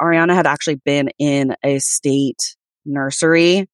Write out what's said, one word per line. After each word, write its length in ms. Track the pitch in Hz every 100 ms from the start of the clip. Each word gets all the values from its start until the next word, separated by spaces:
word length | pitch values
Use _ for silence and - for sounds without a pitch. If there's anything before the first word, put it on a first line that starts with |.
Ariana 320 | 165 165 170
had 120 | 180 147
actually 300 | 143 - 143
been 340 | 147 143 139 -
in 360 | 147 139 135 120
a 160 | 139 139
state 760 | - - 143 139 139 - - - _ _ -
nursery 800 | 143 135 - 165 165 170 185 190